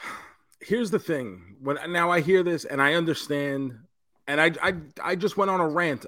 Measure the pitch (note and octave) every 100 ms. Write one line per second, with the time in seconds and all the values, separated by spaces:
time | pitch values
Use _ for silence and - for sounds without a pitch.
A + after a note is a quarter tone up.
0 | - - - _ _ _ - A3+ G#3+ F#3
1 | - D3 A#2 F2+ F2 A2+ C3+ C#3+ D#3+ F3
2 | E3+ F3 D3+ F#3+ F3 E3 - C#3 C#3 E3+
3 | E3 C#3+ - C#3+ C#3+ C#3 C3+ A2+ - _
4 | _ _ - D3 E3 E3 F#3 F3+ D3 -
5 | - F3+ G3 - G3 F#3 D#3+ D#3 E3+ B2+